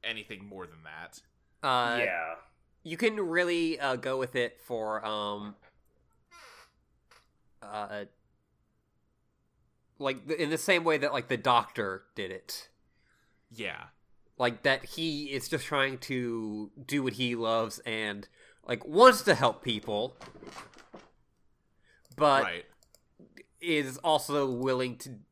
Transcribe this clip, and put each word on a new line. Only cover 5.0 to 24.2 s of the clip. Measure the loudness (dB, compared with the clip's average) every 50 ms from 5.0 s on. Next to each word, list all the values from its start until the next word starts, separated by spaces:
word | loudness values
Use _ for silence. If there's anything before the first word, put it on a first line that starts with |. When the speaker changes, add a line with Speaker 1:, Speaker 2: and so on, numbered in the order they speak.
| -2
Speaker 2:
um, | -4 -4 -2 -2 -4 -4 -6 -8 -10 -12 _ _ -20 _ _ _ _ _ _ _ _ _ _ _ _ -20 -20 -20 -20 -20 -20 -20 _ _ _ _ _ _ _ _ _ -20 _ _ _ _ _ _ _ _ _
uh, | -16 -10 -8 -8 -8 -6 -8 -10 -10 -10 _ _ _ _ _ _ _ _ _ _ _ _ _ _ _ _ _ _ _ _ _ _ _ _ _ _ _ _ _ _ _ _ _ _ _ _ _ _
like, | -2 -2 -2 -2 -4
the, | -4 -2 -2
in | 0 0
the | 0
same | -2 2 2 2 4 4
way | 4 2
that, | 2 2 0 0
like, | -2 -2
the | -2 -4
Doctor | 0 2 4 4 4 4 2 -4 -4 -4 -4 -4 -8 -12 _ _
did | -10 -8 -8
it. | -8 -12 -10 -12 -12 -12 -12 -18 _ _ _ _ _ _ _ _ _ _ _ _ _ _ _ _
Speaker 1:
Yeah. | -14 -8 -8 -8 -8 -8 -14 -18 _ _ _ _ -20 _ _ _ _
Speaker 2:
Like, | _ 0 0 0 0 2
that | 2 2 2 -2
he | -12 -8 -4 -4 -4 -4 -4 -6 -6
is | -6 -6 -4 -2
just | -4 -4 -4
trying | -2 0 0 2 0 0 -6
to | -8 -6 -4 -4 -2 -2 -4 -4 -4 -6 -6 -8 -8 -10 _ -18 -8
do | -4 -2 0 0
what | -2 -2
he | -2 -2 -2 0
loves | -2 0 2 2 2 0 -2 -4 -8
and, | -6 -6 -4 -2 -2 -4 -4 -6 -10 -16 _ _ -20 -20 -20 _ _
like, | -6 -6 -6 -6
wants | 0 8 12 12 12 12 10 4
to | 4 4
help | 6 4 2 2 0 -4
people. | -4 -4 -4 -2 -2 -2 -2 -2 -4 -6 -14 -20 -20 -20 -18 -18 -18 -18 -18 -20 -20 -20 -20 -20 -20 -20 -20 -20 -20 _ _ _ _ _ _ _ _ _ _ _ _ _ _ _ _ _ _ _ _ -2
But | 4 6 6 6 6 4
Speaker 1:
Right. | 2 -4 -8 -10 -14 -20 _ _ _ _ _ _ _ _ _ -20 -20 _ -20 -20 _ _ _
Speaker 2:
Is | -2 0 0 0 0 -2 -6 -2
also | 2 2 2 4